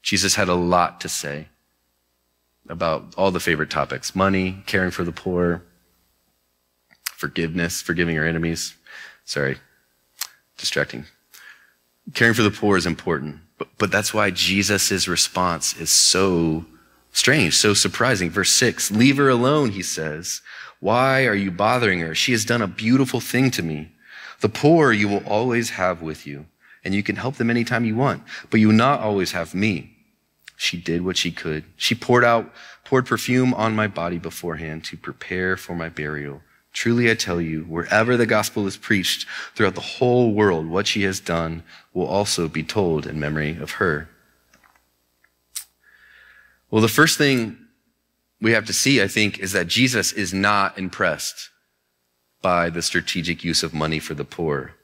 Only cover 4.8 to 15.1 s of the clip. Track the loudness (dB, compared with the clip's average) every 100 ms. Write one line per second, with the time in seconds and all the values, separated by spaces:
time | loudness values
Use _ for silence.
4.8 | 0 -2 -6 -6 -4 0 0 0 -8 _
5.8 | _ _ _ _ _ _ _ _ _ _
6.8 | _ _ -12 -8 -6 -4 -2 -2 -2 -4
7.8 | -4 0 0 2 0 0 -2 -4 -8 -12
8.8 | -20 -20 -20 -20 -8 -2 -2 -4 _ _
9.8 | _ _ _ _ -16 _ _ -8 -4 -2
10.8 | -2 -6 -14 _ _ -20 -20 -20 _ _
11.8 | _ _ -12 2 4 6 2 2 2 2
12.8 | 2 -2 -2 -2 -4 -12 _ _ -14 _
13.8 | 0 0 0 0 0 0 0 0 0 0
14.8 | 0 0 0